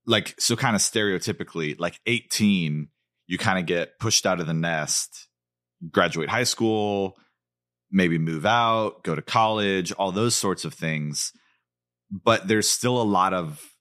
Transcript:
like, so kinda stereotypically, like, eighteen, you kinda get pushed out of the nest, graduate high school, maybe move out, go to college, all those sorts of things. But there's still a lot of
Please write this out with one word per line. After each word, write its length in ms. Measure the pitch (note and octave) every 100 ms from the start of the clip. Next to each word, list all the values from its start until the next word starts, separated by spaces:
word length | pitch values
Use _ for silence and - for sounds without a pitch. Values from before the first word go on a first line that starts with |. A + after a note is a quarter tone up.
| -
like, 280 | A2 - -
so 160 | - A#2
kinda 240 | C3+ G#2
stereotypically, 1000 | - A2 G#2 F#2 - F2+ - E2 D2+ -
like, 220 | F2 - A2+
eighteen, 840 | A#2+ - - G#2 F#2+ D#2 D2+ D2 _ _ _ -
you 100 | F2+
kinda 240 | G#2 F#2
get 360 | E2+ E2+ D#2+ -
pushed 260 | A2 - G2+
out 140 | F2
of 80 | D#2+
the 60 |
nest, 720 | D#2+ E2+ D#2+ D2+ - - - - _ _ _ _ _ E2
graduate 380 | G2+ F2 E2 D2
high 140 | A2+
school, 760 | B2 - A2+ G#2+ G#2 G2+ F#2+ - _ _ _ _ _ _ _
maybe 260 | F#2+ F2+ E2
move 280 | D#2+ D#2+ G2+
out, 580 | A#2 A#2 A2+ G#2+ -
go 120 | - D2+
to 60 |
college, 720 | - A#2 A2 G#2+ G2+ F#2+ E2+
all 180 | G2 F#2+
those 240 | F#2 A#2 -
sorts 300 | G2+ F2 D#2+
of 80 |
things. 580 | - D#2+ D#2 D2+ C#2+ - - _ _ _ _ _ _ _
But 360 | G2 A#2 A2+ F#2
there's 220 | A2 G2+
still 300 | - B2 B2
a 40 |
lot 300 | A2 F#2 F#2
of 420 | F#2 E2 D2 - _